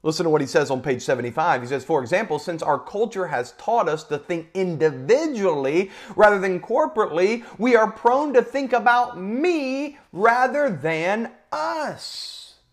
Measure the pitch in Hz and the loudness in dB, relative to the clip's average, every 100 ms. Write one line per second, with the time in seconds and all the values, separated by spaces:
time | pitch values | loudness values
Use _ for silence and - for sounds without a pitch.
0 | 160 160 170 156 135 165 - 131 139 127 | -2 0 2 2 4 2 2 -2 -2 -2
1 | - 127 120 120 165 135 120 135 - 160 | 0 -2 -2 -2 0 0 0 -6 0 -2
2 | 123 180 220 151 165 165 151 139 - 202 | 0 -2 0 -6 -6 -6 -2 -2 -2 -4
3 | 233 190 180 139 123 - - 233 180 151 | -4 -2 -4 -4 -4 -8 -2 0 0 -2
4 | - 147 - 175 160 190 185 160 156 131 | -6 -8 -4 -8 -6 -4 -4 0 0 0
5 | 135 247 320 247 190 151 135 160 196 - | 2 2 2 0 0 0 0 0 -2 -8
6 | - 185 208 202 190 180 - 226 302 233 | -14 4 6 6 0 -4 -2 0 0 0
7 | 208 151 190 233 - - 233 233 220 208 | -2 2 0 0 -6 -2 4 4 4 2
8 | 226 262 302 254 220 269 269 247 226 240 | 2 4 4 2 2 -4 0 2 4 4
9 | 240 165 190 233 349 330 262 269 294 - | 2 -4 -6 -2 0 0 -2 -4 -6 -10
10 | _ 165 220 240 254 294 285 165 147 160 | _ 0 2 4 2 2 -2 -2 -2 -2
11 | 170 214 226 - _ 294 320 330 277 165 | 0 -2 -4 -12 _ -6 -4 -4 -6 -8
12 | - - - - - _ _ | -12 -14 -14 -16 -20 _ _